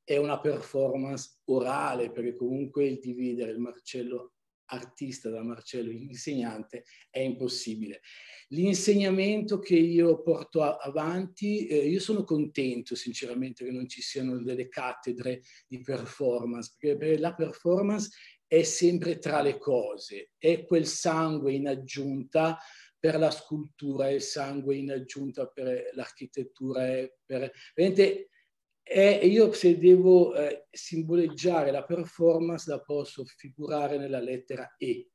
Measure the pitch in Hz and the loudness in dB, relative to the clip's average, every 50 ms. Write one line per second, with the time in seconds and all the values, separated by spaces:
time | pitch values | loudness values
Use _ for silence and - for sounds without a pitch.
0 | _ - 147 143 147 147 143 - - 151 143 - - - - 135 135 135 127 135 | _ 0 0 2 2 0 -2 -2 0 -2 -2 -2 -4 -6 -2 0 0 2 0 -2
1 | 135 135 139 131 - - _ _ - - 127 131 123 127 135 143 147 139 127 120 | -4 -4 -6 -8 -10 -12 _ _ -2 0 0 0 2 0 -2 -2 -2 -2 -2 -2
2 | 120 113 - 123 117 123 120 - 123 123 131 139 143 135 - 143 143 135 131 - | -4 -4 -4 -4 -4 -4 -4 -4 -4 -4 -2 -4 -6 -4 0 0 0 0 0 -2
3 | - 123 123 123 127 123 120 120 117 110 113 117 120 123 - - _ - - 127 | -6 -8 -6 -4 -4 -4 -2 -4 -4 -6 -4 -6 -6 -8 -8 -14 _ -12 -10 -8
4 | 120 123 123 123 - - _ _ _ _ _ _ _ - 127 123 123 - _ - | -8 -6 -8 -10 -10 -12 _ _ _ _ _ _ _ -14 -14 -14 -14 -14 _ -12
5 | 143 131 117 - - 113 113 113 113 117 117 110 - - - 123 117 113 113 117 | -12 -12 -12 -10 -10 -10 -8 -8 -8 -8 -10 -10 -14 -12 -10 -8 -8 -8 -10 -12
6 | 131 143 123 117 - 156 143 127 117 117 110 110 104 - - 120 - _ - - | -14 -16 -16 -14 -10 -8 -6 -4 -6 -6 -8 -10 -14 -14 -14 -18 -18 _ -20 -20
7 | _ _ - 131 131 131 120 123 131 120 - - - 117 110 110 107 98 101 - | _ _ -6 -6 -4 -4 -4 -4 -6 -6 -6 -6 -8 -8 -8 -8 -8 -10 -12 -16
8 | _ - - - - - - - - - 139 160 180 202 190 180 - 214 202 202 | _ -20 -20 -20 -20 -20 -20 -20 -18 -10 -4 0 0 2 2 0 2 4 4 4
9 | 196 190 185 190 190 202 214 214 208 214 208 185 - - 185 165 165 170 170 170 | 4 2 2 2 2 0 0 -2 -2 -2 -4 -4 -2 2 4 4 4 6 4 4
10 | 170 170 160 160 - 165 165 160 - - - 160 151 143 - - - 139 139 156 | 6 6 4 2 2 0 0 0 -2 -4 0 0 0 0 0 -4 -6 -6 -6 -4
11 | 151 160 175 185 190 185 - - 202 208 208 208 - - 151 147 139 147 175 190 | -4 -2 -4 -4 -6 -6 -8 -6 -4 -2 -2 -2 -2 0 0 2 2 2 0 0
12 | - - 214 202 185 - 160 151 147 147 - 143 135 127 123 120 - - 123 - | 0 0 -2 -2 0 0 0 0 0 -2 -2 -4 -2 -2 -2 -4 -6 -8 -8 -8
13 | - 123 113 - 139 120 123 127 131 131 120 - 127 123 127 127 127 123 - 127 | -8 -8 -8 -8 -8 -8 -6 -6 -6 -6 -8 -10 -10 -10 -8 -8 -10 -10 -12 -12
14 | - - - 135 131 131 127 123 117 127 127 127 123 127 - 147 131 127 120 - | -12 -10 -8 -6 -4 -4 -4 -4 -4 -6 -6 -6 -6 -8 -8 -8 -8 -8 -8 -8
15 | - 127 123 120 123 127 123 127 - - - - _ - 127 123 123 - 117 110 | -8 -8 -8 -6 -4 -6 -6 -8 -10 -20 -20 -20 _ -16 -16 -16 -8 -6 -6 -6
16 | 113 117 - - 143 123 120 120 117 120 120 120 113 - _ _ - 147 143 143 | -6 -10 -8 -2 0 0 0 0 -2 -6 -8 -8 -10 -14 _ _ -2 -2 -2 0
17 | 151 156 160 151 156 170 175 - 160 151 - - - 170 180 190 202 202 214 208 | 0 0 0 2 0 -2 -2 -2 -4 -4 -4 -4 0 2 2 2 2 0 0 -2
18 | 214 - - - - - - _ _ - 160 165 165 - - - 175 170 175 175 | -4 -6 -10 -18 -20 -20 -20 _ _ 4 4 4 4 4 0 2 2 4 4 2
19 | 175 175 165 - - 156 147 147 143 143 139 - - 147 131 123 104 104 104 104 | 0 -2 -4 -4 -4 -2 0 2 2 0 0 -2 -2 0 0 0 0 -2 -8 -10
20 | - - 104 101 - _ _ _ - 160 170 160 170 - 180 165 156 156 - - | -12 -14 -14 -14 -16 _ _ _ 2 2 2 2 2 2 2 2 2 0 -4 -4
21 | - 175 160 160 160 160 156 147 135 139 135 139 139 143 135 135 135 131 - 143 | -2 0 0 0 0 0 -2 -2 -2 -2 -2 0 -2 -2 -4 -6 -8 -12 -10 -8
22 | 135 139 135 135 123 - - 160 160 165 156 - - - - - - - _ _ | -6 -6 -6 -6 -8 0 2 2 2 2 0 -4 -10 -20 -20 -20 -20 -20 _ _
23 | - 160 156 156 160 151 - - - - 151 151 147 - _ - 147 139 135 135 | -2 0 2 4 2 2 0 -2 -10 -8 -8 -8 -8 -10 _ -10 -8 -6 -2 -2
24 | 135 135 139 135 131 - - 151 139 139 139 139 135 139 139 139 135 139 139 127 | 0 0 0 -2 -4 -4 -6 -6 -6 -6 -6 -6 -4 -2 -4 -2 -4 -6 -6 -8
25 | 127 131 - 143 139 135 120 - 131 127 - - 131 127 127 123 123 - - 131 | -8 -10 -10 -10 -8 -8 -6 -6 -8 -8 -8 -8 -6 -4 -4 -4 -6 -8 -10 -10
26 | 120 - - - 135 120 - 139 127 - _ - 135 131 127 127 127 127 131 127 | -10 -12 -12 -16 -18 -14 -10 -10 -10 -10 _ -10 -8 -6 -4 -2 -2 -2 -2 -4
27 | 131 131 _ _ _ - 131 127 135 135 - - - - - - 175 196 185 185 | -4 -8 _ _ _ -8 -8 -6 -6 -8 -10 -14 -20 -12 0 2 2 2 6 6
28 | 190 - - - - _ _ _ _ _ _ _ _ _ _ _ _ - - 190 | 6 6 4 -2 -8 _ _ _ _ _ _ _ _ _ _ _ _ -2 4 6
29 | 196 202 202 - - 180 202 226 214 214 214 - - 180 170 156 165 180 180 185 | 6 6 6 8 6 6 8 8 6 6 6 4 6 6 6 8 10 10 10 10
30 | 185 185 185 180 175 - - 143 147 143 - - - _ - - - - 170 160 | 10 10 10 10 8 6 4 0 0 -2 -2 -6 -10 _ -18 -16 -14 -8 -6 -6
31 | 160 160 170 175 170 147 143 135 165 180 175 160 147 139 135 143 139 - 170 170 | -2 0 2 2 2 0 -2 -2 0 0 2 2 2 2 0 -2 -2 -4 -4 -4
32 | 165 165 - - 170 170 165 165 165 170 170 165 - 160 147 127 - - 147 147 | -4 -8 -4 4 4 4 6 4 2 -2 -2 -4 -6 -6 -8 -8 -6 -6 -4 -4
33 | 139 - - - 127 127 - _ - 135 131 151 147 - 156 143 147 135 147 139 | -4 -6 -10 -12 -14 -14 -14 _ -20 -20 -14 -12 -8 -4 -4 -2 -2 -2 -2 -4
34 | 139 135 135 127 120 127 127 127 127 - 135 127 123 - _ - 139 127 117 123 | -4 -4 -6 -6 -4 -4 -6 -8 -8 -10 -10 -10 -10 -14 _ -8 -4 -4 -4 -4
35 | - _ _ | -6 _ _